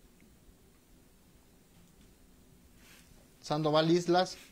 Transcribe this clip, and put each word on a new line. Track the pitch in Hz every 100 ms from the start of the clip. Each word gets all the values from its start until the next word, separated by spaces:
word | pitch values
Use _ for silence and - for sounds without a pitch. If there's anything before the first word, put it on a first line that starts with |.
| _ _ - - - - - _ _ - _ _ _ - _ _ _ - - - - - - - - - - - - - - - - -
Sandoval | - 151 156 151 160
Islas, | 175 175 175 185 - -